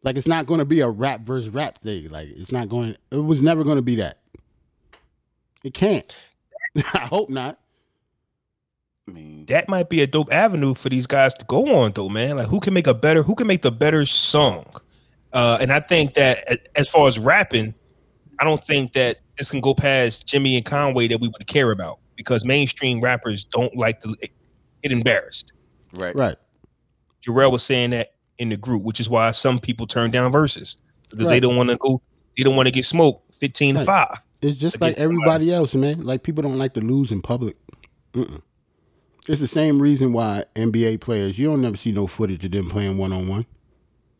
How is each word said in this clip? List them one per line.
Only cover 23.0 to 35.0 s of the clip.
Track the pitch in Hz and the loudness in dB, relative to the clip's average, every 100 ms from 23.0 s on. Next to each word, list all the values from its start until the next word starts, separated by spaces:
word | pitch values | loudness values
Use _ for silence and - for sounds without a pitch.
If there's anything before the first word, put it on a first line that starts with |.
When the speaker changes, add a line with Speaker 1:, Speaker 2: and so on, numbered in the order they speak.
Speaker 3:
rappers | 123 123 120 101 | 0 -2 -4 -6
don't | - 120 123 123 | -4 -4 -4 -2
like | 113 110 | -2 -2
to | 110 107 - _ _ _ _ _ | -10 -10 -12 _ _ _ _ _
get | 143 | -4
embarrassed. | 123 120 104 - - - _ _ _ _ | 0 0 0 -2 -14 -14 _ _ _ _
Speaker 2:
Right. | 90 90 | -10 -6
Speaker 1:
Right. | 139 117 - _ _ _ _ _ _ _ _ - | -2 -4 -4 _ _ _ _ _ _ _ _ -2
Speaker 3:
Jarrell | 120 135 | 4 4
was | 127 | 4
saying | - 127 120 | 0 0 0
that | 120 - _ _ - | -2 -6 _ _ -8
in | 117 | -6
the | 104 | -6
group, | 120 117 | -4 -4
which | 107 107 | -4 -6
is | 113 | -2
why | 117 113 | 2 2
some | 110 135 123 | 2 2 0
people | - 117 117 | -4 -6 -4
turn | 123 117 | -2 0
down | 123 127 | 2 2
verses, | 143 147 - - - _ _ _ | 2 2 -2 -12 -16 _ _ _
because | 107 113 | -4 2
they | |
Speaker 1:
Right. | 123 | 4
Speaker 3:
don't | 123 123 | 4 4
wanna | 123 120 | 2 2
go, | 135 131 _ _ _ - | 0 0 _ _ _ 0
they | |
don't | 135 135 | 2 4
wanna | 127 | 2
get | 127 | 2
smoked | 123 165 156 117 _ | 0 4 4 2 _
fifteen | - 143 - 143 | -8 -6 0 0
to | 139 | 2
Speaker 1:
Right. | 180 | 2
Speaker 3:
five. | 190 - - _ _ | 2 0 -4 _ _
Speaker 1:
It's | 147 139 | -4 -2
just | 160 - | -4 0
like | 165 | -2
Speaker 3:
Against | 156 | 0